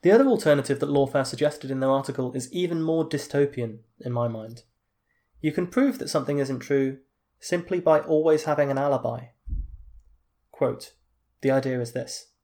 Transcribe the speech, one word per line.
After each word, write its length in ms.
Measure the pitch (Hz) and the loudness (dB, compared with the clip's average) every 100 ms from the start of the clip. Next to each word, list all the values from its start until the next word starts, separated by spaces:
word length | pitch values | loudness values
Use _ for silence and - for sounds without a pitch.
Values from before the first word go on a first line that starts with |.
The 80 | 175 | 8
other 160 | 220 277 | 6 6
alternative 540 | 226 151 143 135 139 | 4 4 2 2 -2
that 80 | 143 | 0
Lawfare 380 | 143 135 143 127 | 2 2 0 -2
suggested 440 | 123 147 - 131 | -2 -2 -2 -8
in 100 | 131 | -2
their 100 | 135 | 2
article 420 | 135 135 131 127 | 0 -2 -4 -4
is 180 | 135 123 | -6 -6
even 300 | 175 175 165 | -4 -2 -2
more 260 | 160 160 156 | 0 0 0
dystopian, 680 | 143 - 143 143 127 117 107 _ _ | -4 -2 0 0 -2 -8 -8 _ _
in 120 | 123 | -6
my 160 | 120 120 | -2 -2
mind. 360 | 113 110 120 _ _ _ _ _ _ _ _ | -4 -12 -18 _ _ _ _ _ _ _ _
You 120 | 151 | -4
can 140 | 160 175 | -2 -2
prove 320 | - 277 - | 2 0 0
that 120 | - | -4
something 280 | 156 131 143 | -2 -2 -2
isn't 200 | 135 127 | -2 -4
true 400 | - 139 135 135 _ _ _ _ | 0 0 0 -4 _ _ _ _
simply 400 | - 175 170 180 | -4 -4 -2 0
by 200 | 175 151 | 4 4
always 440 | 151 156 160 156 | 4 2 4 2
having 260 | 156 147 139 | 2 0 2
an 80 | 135 | 0
alibi. 480 | 143 131 120 120 - _ - - - - - - _ _ _ _ _ | 0 0 -2 -6 -12 _ -8 -6 -6 -14 -20 -20 _ _ _ _ _
Quote, 420 | - 131 - - _ _ _ _ _ | -2 -2 -2 -12 _ _ _ _ _
"The 100 | 135 | 0
idea 300 | 135 131 127 | 2 0 -4
is 120 | 120 | -4
this. 340 | 127 120 - - _ | -6 -8 -12 -14 _